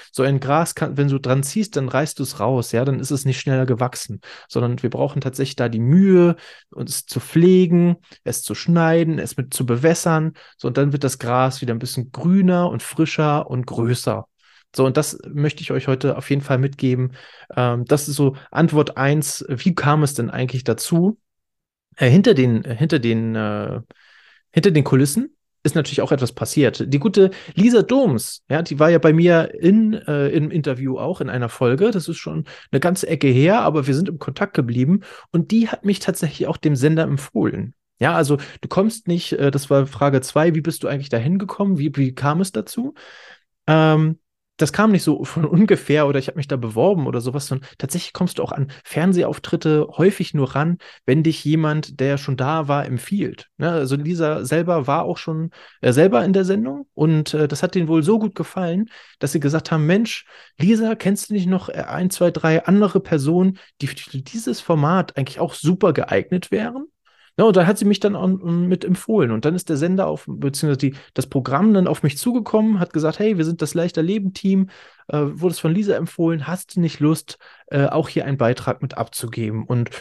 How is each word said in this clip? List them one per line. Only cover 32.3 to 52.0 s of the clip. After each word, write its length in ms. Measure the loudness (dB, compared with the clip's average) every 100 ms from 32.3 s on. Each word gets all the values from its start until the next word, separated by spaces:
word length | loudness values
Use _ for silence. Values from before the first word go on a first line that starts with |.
| -8 -10 -14 -4
eine 80 | 0
ganze 280 | 0 0 -2
Ecke 200 | 0 2
her, 340 | 4 4 4
aber 240 | 2 0 0
wir 80 |
sind 160 | -2 -2
im 80 | -6
Kontakt 380 | -10 -6 -6 -2
geblieben. 460 | -2 0 2 0 -2 -20 -6
Und 200 | -4 0
die 180 | 0 0
hat 160 | -2 -2
mich 140 | -2
tatsächlich 480 | -2 -4 -4 -4 -6
auch 100 | -2
dem 180 | 0 2
Sender 280 | 2 2
empfohlen. 720 | 0 -2 -4 -2 -2 -2 -8 -12 _ -2
Ja, 160 | 0 2
also 220 | 2 0 -4 -14
du 60 | -6
kommst 380 | 0 0 -2 -4
nicht, 260 | -4 -2
äh, 180 | -2 0
das 180 | 0 0
war 160 | 0 0
Frage 360 | 0 0 0
zwei, 340 | 0 0 2 2
wie 60 |
bist 200 | -2 -4
du 60 | -4
eigentlich 220 | -6 -4
dahin 280 | -2 0 -2
gekommen? 400 | -2 -4 -2 0
Wie, 180 | -2 0
wie 200 | -2 -2
kam 260 | -2 0
es 100 | -2
dazu? 440 | -4 -8 -6 -8 -8 -20 -20 -20 -20 _ _ 0
Ähm, 500 | 4 4 4 2 -2 _ _ _ -4
das 160 | -2
kam 180 | 2 2
nicht 100 | 2
so 220 | 2 0
von 220 | -2 -4 2
ungefähr 640 | 4 4 4 2 2 2
oder 120 | 0
ich 80 | -2
hab 80 | -6
mich 120 | -4
da 80 | -4
beworben 520 | -4 0 2 2 -2
oder 120 | -4
sowas, 280 | -4 -6 -6
sondern 200 | -8 -8 -12
tatsächlich 340 | -8 -6 -8
kommst 240 | -4 -4 -2
du 60 |
auch 80 | -6
an 200 | -4 -6 -8
Fernsehauftritte 1040 | -8 -2 2 2 0 -4 -6 -2 2 2 0
häufig 460 | 2 2 2 -4 -2
nur 200 | -2 0
ran, 220 | -2 -2 -8 -8 0
wenn 160 | 2
dich 200 | 2 0
jemand, 560 | 0 0 0 -2 -6
der 200 | -4